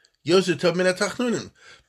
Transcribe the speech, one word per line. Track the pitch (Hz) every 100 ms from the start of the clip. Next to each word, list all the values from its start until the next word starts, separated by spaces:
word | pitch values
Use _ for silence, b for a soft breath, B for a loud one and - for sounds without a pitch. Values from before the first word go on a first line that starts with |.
| _ _ 143
yosu | 185 180
tov | 143 180 170
min | 185
hatachnunim. | 180 196 - 247 175 92 _ B B